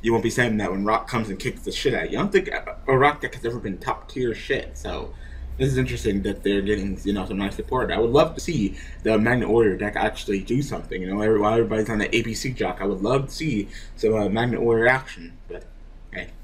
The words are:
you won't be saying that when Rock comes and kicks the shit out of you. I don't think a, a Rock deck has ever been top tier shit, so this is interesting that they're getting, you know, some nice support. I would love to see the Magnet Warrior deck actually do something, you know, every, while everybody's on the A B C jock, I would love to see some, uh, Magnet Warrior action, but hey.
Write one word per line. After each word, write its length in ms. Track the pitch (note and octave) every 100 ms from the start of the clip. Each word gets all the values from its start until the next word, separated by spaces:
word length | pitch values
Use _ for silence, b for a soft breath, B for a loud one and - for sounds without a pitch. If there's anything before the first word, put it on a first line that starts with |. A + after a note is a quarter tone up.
you 100 | A2
won't 120 | A#2
be 80 | A2+
saying 260 | C3 A#2+ G#2+
that 140 | G2
when 120 | F#2+
Rock 240 | G2+ - -
comes 220 | A#2+ G2+
and 80 | F#2+
kicks 240 | - -
the 100 | -
shit 220 | - C#3+
out 120 | E3+
of 60 | E2
you. 60 | A2+
I 40 |
don't 100 | G3
think 160 | G3 -
a, 280 | - - - -
a 100 | C3
Rock 240 | C#3+ C#3+
deck 140 | B2+
has 100 | -
ever 140 | A#2 A#2+
been 180 | G#2 F2+
top 320 | B2+ - -
tier 240 | B2+ B2
shit, 460 | G#2+ - C3 - -
so 340 | G2+ F2 - B B B B -
this 120 | C3+
is 60 | C3
interesting 460 | B2+ A#2+ A2+ G2
that 180 | G2+ F#2+
they're 220 | G2+ G2+
getting, 360 | G2 G#2 G2 F#2+
you 100 | G2+
know, 100 | G2+ F#2
some 100 | G2
nice 180 | G2
support. 360 | - - B2+ G#2
I 80 | F#2+
would 100 | A#2
love 240 | C#3 D#3+
to 80 | -
see 360 | - D3+ G2 B B B
the 160 | G#2+ A2
Magnet 300 | A2+ B2 G2
Warrior 280 | A2+ A2 F2+
deck 180 | G#2
actually 440 | - G#2+ - - G2
do 240 | F#2+ B2
something, 360 | C#3+ F#2 E2 F#2
you 80 | F#2
know, 140 | G2+
every, 160 | G#2+ G#2+
while 160 | G#2
everybody's 380 | A2+ G#2+ A2 G#2+
on 80 | G#2+
the 160 | G2+
A 80 | A2+
B 100 | A2+
C 180 | G#2+ C3
jock, 300 | B2 G2 -
I 40 |
would 180 | G2 F#2+
love 240 | G#2 C3+ C#3
to 40 |
see 360 | - D#3 A2 G2 B B
some, 200 | - A2
uh, 120 | G#2+ G2+
Magnet 360 | G#2+ A#2+ A2+
Warrior 240 | A#2 A2+ A#2
action, 460 | C3 - - E2+ - -
but 180 | F2 - - - - -
hey. 180 | F#2+ F#2+ -